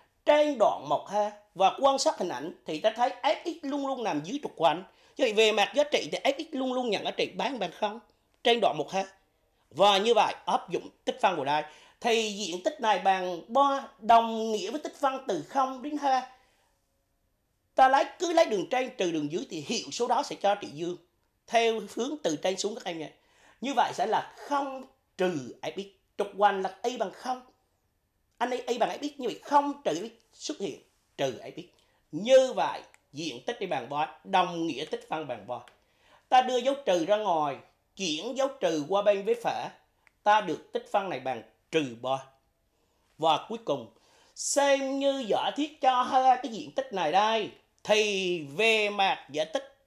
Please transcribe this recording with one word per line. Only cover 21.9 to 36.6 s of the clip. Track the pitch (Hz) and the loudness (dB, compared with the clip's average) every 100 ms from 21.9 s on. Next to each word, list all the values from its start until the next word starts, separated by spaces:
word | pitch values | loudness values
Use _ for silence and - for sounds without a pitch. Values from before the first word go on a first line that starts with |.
| - | -6
hướng | 254 302 | -6 -4
từ | 175 147 | -4 -2
trên | 185 190 | -4 -2
xuống | 196 - | -6 -6
các | 185 | -10
em | 165 | -10
nhé. | 147 _ _ _ _ - | -12 _ _ _ _ -10
Như | 247 | -4
vậy | 240 196 | 0 0
sẽ | - 233 | 0 0
là | 185 - - | -2 -2 -10
không | - 285 277 262 254 _ _ - | -4 -2 -2 -8 -16 _ _ -4
trừ | 185 156 123 - | -2 -2 -8 -10
F | 160 185 | -10 -10
x. | 196 _ _ - | -12 _ _ -8
Trục | 202 190 | -6 2
hoành | 202 196 | 2 2
là | 190 - | -4 -4
y | 240 247 | -6 -4
bằng | 196 | -6
không. | - 247 254 - _ _ _ _ _ _ _ _ - | -6 -8 -8 -10 _ _ _ _ _ _ _ _ -6
Anh | 247 | -4
ấy | 247 - | -4 -4
y | 240 | -2
bằng | 185 | -2
F | - 285 | -2 -8
x, | - | -6
như | 247 | -8
vậy | - | -6
không | - 285 285 269 | 2 2 2 -2
trừ | - | -4
F | 160 226 | -4 -6
x | - _ | -14 _
xuất | - - 294 | -14 -10 -8
hiện, | 190 113 _ _ _ - | -8 -10 _ _ _ -4
trừ | 139 104 | -4 -4
F | 123 147 | -12 -16
x. | 175 _ _ _ _ | -18 _ _ _ _
Như | 151 220 262 254 | -4 6 8 6
vậy, | 196 151 98 - _ _ | 0 -2 -4 -12 _ _
diện | 139 165 120 180 | -10 -10 -8 -8
tích | 233 | -6
y | 180 | -4
bằng | 143 120 | -6 -4
ba | 143 156 - | -4 -4 -8
đồng | 190 185 175 170 165 | 0 2 2 -2 -6
nghĩa | 127 151 | -6 -8
tích | - - | -8 -6
phân | 160 147 | -8 -6
bằng | 113 98 | -10 -10
ba. | 120 - _ _ _ _ _ - | -12 -14 _ _ _ _ _ 2
Ta | 254 | 4
đưa | 247 | 4
dấu | 247 | 2